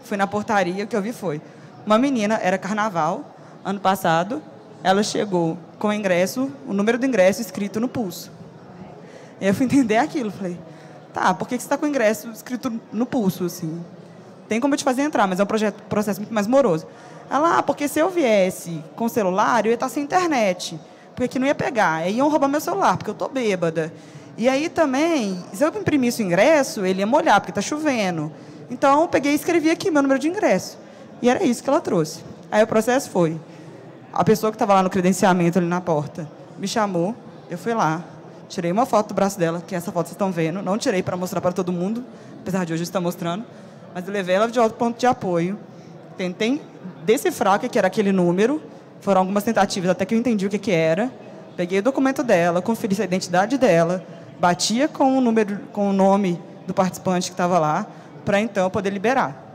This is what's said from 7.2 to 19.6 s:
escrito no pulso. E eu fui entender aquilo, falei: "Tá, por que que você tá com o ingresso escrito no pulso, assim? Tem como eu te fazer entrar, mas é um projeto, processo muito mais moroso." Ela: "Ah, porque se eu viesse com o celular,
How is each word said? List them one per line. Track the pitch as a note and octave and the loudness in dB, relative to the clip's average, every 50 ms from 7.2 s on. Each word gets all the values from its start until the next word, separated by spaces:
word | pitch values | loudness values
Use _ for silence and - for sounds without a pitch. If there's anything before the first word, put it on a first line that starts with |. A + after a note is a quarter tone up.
| F3+ F#3+ G3+ - | 6 4 4 2
escrito | A#3 - - - G3+ G3+ - A3 | -6 -8 -6 -6 -8 -6 -4 -4
no | A3+ | -4
pulso. | B3+ - C4+ A3+ F3+ E3+ - - - - - - - - - - - - - - - - - - - - - - - - - | -2 -2 -4 -4 -4 -6 -10 -14 -16 -18 -20 -20 -20 -20 -20 -20 -20 -20 -18 -18 -18 -18 -20 -20 -20 -20 -20 -20 -20 -12 -2
E | F#3+ | 0
eu | F#3+ G3+ | 0 2
fui | G3 C4 | 2 2
entender | A#3+ - C#4+ C4+ G#3+ G#3+ | 4 4 4 4 4 4
aquilo, | A3+ C#4 D#4 - D#4+ A#3+ G#3+ | 2 2 2 -2 -4 -4 -4
falei: | - E3 G3+ F3+ F3+ E3+ - - - - - - - - - - - | -6 -6 -8 -8 -8 -8 -12 -18 -20 -20 -20 -20 -20 -20 -20 -10 -6
"Tá, | - - G3+ F#3 | 0 0 0 0
por | F3+ A3 | 0 -2
que | - B3+ | -6 -6
que | A#3+ | -6
você | - - | -2 -2
tá | C#4+ | -2
com | C#4+ D#4 | -2 0
o | D4 | -2
ingresso | D4 C4+ A3 G#3 A3 G#3+ - A#3 | 0 2 2 2 2 0 -6 -14
escrito | A3+ - - - B3 A#3 - C4 A3+ A3+ - - | -14 -16 -10 -10 -10 -6 -6 -6 -6 -6 -10 -8
no | - G#3 A#3+ | -4 -4 -4
pulso, | A#3+ - C4+ G#3+ F#3+ F3 - F#3 | -2 -2 0 0 0 0 -2 -6
assim? | F3 F3 - - D#3+ D#3 E3+ E3+ - - - - - - - - - - - - - | -6 -6 -6 -8 -8 -8 -8 -12 -14 -18 -20 -20 -20 -20 -20 -20 -20 -20 -20 -8 -4
Tem | G#3+ A3+ | -4 0
como | C4 C#4+ C#4+ | 0 0 0
eu | |
te | D4 - | 0 0
fazer | D4 B3+ A#3+ C#4 | 0 0 0 -2
entrar, | D4+ D#4 C#4 G#3+ | 0 2 2 2
mas | G3 F#3 F3+ | 2 2 0
é | G3+ | 0
um | |
projeto, | G3 G#3+ A3 G#3+ G#3+ G3+ - - | 0 2 0 0 0 -2 -6 -8
processo | - - G3+ G#3+ G#3+ G3 G3 | -4 -2 -2 0 -2 -4 -6
muito | G#3 - A3+ | -6 -6 -2
mais | G#3+ G3+ | -2 0
moroso." | G3+ B3+ C#4 C#4 G#3+ E3 D#3+ E3 - - - - - - - - - | 4 4 4 4 4 2 0 -2 -10 -20 -20 -20 -20 -20 -20 -10 -4
Ela: | - C4+ D#4 E4+ - - | 0 2 2 4 2 2
"Ah, | - | 0
porque | - C#4 - C#4+ | 0 -2 -2 -2
se | C#4+ - D4+ | -2 0 2
eu | D#4 F#4 | 0 2
viesse | F4+ F4 D4 A#3 G#3+ G3+ F#3 F#3 F#3 - - F3 E3 D#3 D3+ - - | 2 2 2 4 4 4 4 2 0 -6 -10 -10 -10 -10 -10 -12 -8
com | - A#3 | -4 -4
o | A#3 | -2
celular, | - B3 G#3 F3+ F#3 F#3+ A3 C4+ B3+ A#3 | 0 0 0 0 2 2 2 2 2 2